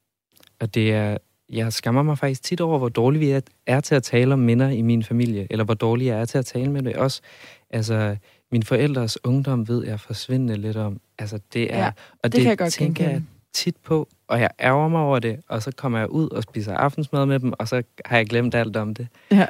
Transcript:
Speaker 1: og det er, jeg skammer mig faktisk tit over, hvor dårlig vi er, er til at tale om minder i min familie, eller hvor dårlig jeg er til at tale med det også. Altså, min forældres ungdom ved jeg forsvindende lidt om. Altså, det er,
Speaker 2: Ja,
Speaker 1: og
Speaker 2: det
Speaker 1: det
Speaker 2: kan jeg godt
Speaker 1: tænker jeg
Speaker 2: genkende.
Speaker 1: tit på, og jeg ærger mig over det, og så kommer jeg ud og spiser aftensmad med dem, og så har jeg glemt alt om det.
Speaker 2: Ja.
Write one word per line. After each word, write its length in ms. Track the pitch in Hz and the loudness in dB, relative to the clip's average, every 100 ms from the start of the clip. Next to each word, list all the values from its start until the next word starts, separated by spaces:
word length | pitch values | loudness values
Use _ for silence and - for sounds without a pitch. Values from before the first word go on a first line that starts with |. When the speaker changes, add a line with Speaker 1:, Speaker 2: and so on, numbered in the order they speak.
| _ _ _ _ - - | _ _ _ _ -20 -8
Speaker 1:
og 140 | 113 | -4
det 180 | 113 110 | 0 2
er, 260 | 107 104 104 _ _ - | 2 0 -4 _ _ -10
jeg 240 | 113 113 | -4 -4
skammer 300 | - 117 127 | -2 0 2
mig 160 | 151 143 | 2 0
faktisk 240 | 143 131 | -2 -4
tit 180 | - 175 | -4 -2
over, 180 | 165 151 | 0 0
hvor 100 | 120 | 0
dårlig 320 | 117 123 156 | 2 2 4
vi 100 | 147 | 2
er, 100 | 135 - _ - | 0 -2 _ -2
er 140 | 131 | 0
til 140 | - | 2
at 80 | 143 | 0
tale 320 | - 120 127 | 2 2 4
om 40 | 135 | 4
minder 300 | 120 117 135 | 4 4 2
i 140 | 117 | 2
min 200 | 117 117 | 2 2
familie, 440 | 107 120 117 104 95 | 0 0 0 -2 -4
eller 140 | 107 | -2
hvor 100 | 107 | -2
dårlig 320 | 110 113 120 127 | 0 0 0 0
jeg 140 | 107 | -2
er 40 | |
til 140 | 117 139 | -2 -2
at 80 | 123 | -4
tale 240 | 123 135 | -4 -2
med 120 | 143 | -2
det 140 | 127 - | -2 0
også. 240 | 135 - - - - - - | 0 -2 -12 -20 -20 -20 -8
Altså, 460 | 113 110 110 107 104 _ _ - | -4 0 0 0 -4 _ _ -4
min 100 | 117 | -2
forældres 640 | 107 120 147 131 113 - | 0 2 2 0 -2 -4
ungdom 440 | 123 135 139 127 110 | 0 0 0 -2 0
ved 180 | 120 - | -2 -2
jeg 140 | 104 | -8
forsvindende 560 | - 110 - 131 123 107 | -8 -10 -4 -2 0 -2
lidt 200 | 110 110 | -4 -4
om. 240 | 107 101 _ - | -4 -6 _ -12
Altså, 200 | 107 107 - | -10 -10 -8
det 220 | 120 117 | -4 -2
er, 40 | 196 | -2
Speaker 2:
Ja, 80 | 156 | -4
Speaker 1:
og 380 | 107 - _ | -6 -18 _
Speaker 2:
det 80 | 120 | 0
Speaker 1:
det 80 | 247 | 4
Speaker 2:
kan 80 | 240 | 4
jeg 100 | 202 | 4
godt 140 | 170 | 0
Speaker 1:
tænker 320 | - 151 165 | 0 0 0
jeg 80 | 151 | 0
Speaker 2:
genkende. 160 | 135 160 - _ | -2 -6 -14 _
Speaker 1:
tit 240 | - 180 - | -6 -4 -4
på, 320 | - 160 - _ - | 0 -2 -2 _ -2
og 120 | 120 | 0
jeg 100 | 110 - | 0 2
ærger 280 | 127 139 156 | 2 4 2
mig 120 | 165 | 2
over 180 | 147 131 | 2 2
det, 220 | 113 127 - | 0 -6 -6
og 140 | 110 | -6
så 100 | 135 - | -6 -6
kommer 220 | 135 113 | -4 -2
jeg 100 | 110 | -2
ud 220 | 160 160 | -2 -2
og 120 | - | -4
spiser 340 | 110 110 104 92 | -6 -6 -4 0
aftensmad 500 | 143 156 147 143 139 | 0 0 -2 0 2
med 120 | 135 | 2
dem, 140 | 127 - | 0 -4
og 100 | 113 | -2
så 140 | 127 117 - | -2 -4 -10
har 120 | - 120 | 0 0
jeg 100 | 107 | 2
glemt 280 | 117 123 | 0 2
alt 220 | 120 110 110 | 0 0 -2
om 180 | 107 | -4
det. 140 | 107 123 _ - | -6 -10 _ 4
Speaker 2:
Ja. 160 | 202 | 4